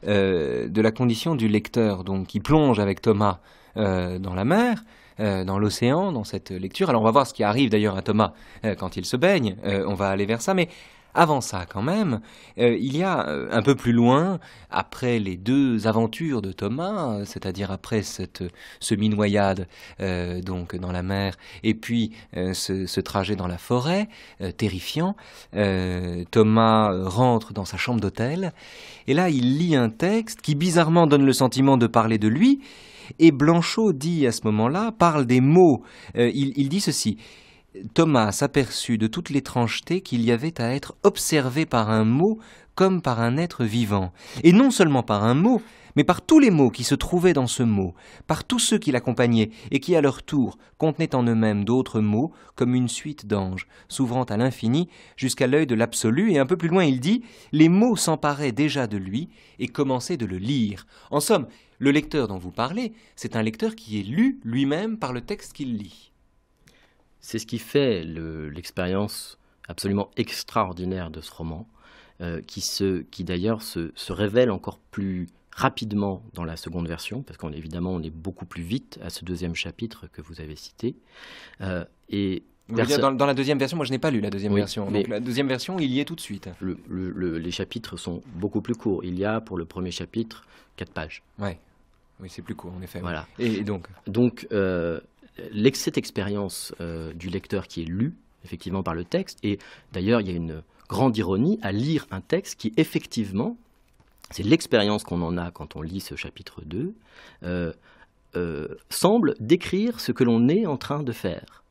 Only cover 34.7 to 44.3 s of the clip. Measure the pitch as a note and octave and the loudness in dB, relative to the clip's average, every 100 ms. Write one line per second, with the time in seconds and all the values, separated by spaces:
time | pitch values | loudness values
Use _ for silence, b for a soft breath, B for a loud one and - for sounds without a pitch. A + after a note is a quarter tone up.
34.7 | E3+ A3+ A3 F3 D3+ B2 B2+ C3 E3 F3+ | 0 -4 2 2 4 2 4 6 8 8
35.7 | A#2+ B B B - A#2+ G2+ C#3 C#3+ C#3 | 6 B B B 0 2 2 -2 0 0
36.7 | F3+ G3+ - A2+ G2 B B B B B | 0 -2 -2 -2 -4 B B B B B
37.7 | F#2+ G#2 - E3 C3+ G#2+ G2 C#3 - B2 | -16 -6 0 4 4 2 0 0 0 -2
38.7 | - - A2+ A2 A2+ F3 C#3 C3 B2 A#2 | -4 -2 0 0 -2 -4 -4 -2 -2 -2
39.7 | - - F3+ F#3+ A#2+ A#2 A#2 D3+ E3+ A#2 | -2 -4 -4 -2 0 2 2 0 -4 -4
40.7 | C3+ - - G3+ G3 - D#3 B2+ B2+ D#3+ | -4 -6 2 2 2 0 0 0 -2 0
41.7 | A#2+ G#2+ A2 A2 B2 F#3+ A3 B B B | 0 2 2 4 4 2 0 B B B
42.7 | - F#3+ F#3 C#3 A#2 A#2 C3 E3+ - A#2 | 2 2 4 0 0 0 0 -2 -2 0
43.7 | A2+ A2 G2+ F2+ B B | 2 2 2 0 B B